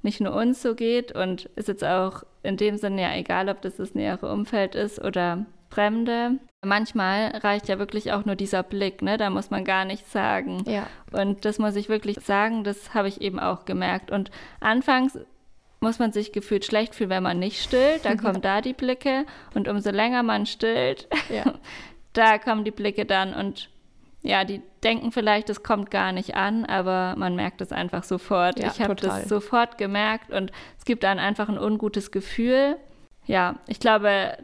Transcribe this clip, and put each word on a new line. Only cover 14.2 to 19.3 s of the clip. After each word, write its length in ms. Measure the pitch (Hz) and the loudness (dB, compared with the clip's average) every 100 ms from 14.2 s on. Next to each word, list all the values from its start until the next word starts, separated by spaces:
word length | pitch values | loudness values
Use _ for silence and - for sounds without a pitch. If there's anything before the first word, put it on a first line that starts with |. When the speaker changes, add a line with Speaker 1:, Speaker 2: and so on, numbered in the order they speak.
| 190 - - - | -4 -10 -18 -2
Speaker 1:
anfangs 580 | 214 233 269 262 262 - - - - - _ _ | 2 2 4 4 4 -2 -16 -20 -20 -20 _ _
muss 180 | 220 226 | -2 2
man 140 | 233 | 0
sich 200 | 208 214 | 0 -2
gefühlt 320 | 208 - 202 | -6 0 -2
schlecht 300 | - 214 233 | 2 0 0
fühlen, 160 | - 196 | -2 0
wenn 120 | 185 | 0
man 160 | 185 175 | 0 0
nicht 240 | 185 - | -2 -4
stillt. 420 | - 254 269 311 | 0 4 6 4
Da 100 | 214 214 | 0 2
Speaker 2:
<laughs> 0 | |
Speaker 1:
kommen 240 | 214 190 | 2 0
da 180 | 196 202 | 2 0
die 100 | 254 | 0
Blicke. 520 | 262 254 254 277 262 302 | -2 -2 0 0 0 -2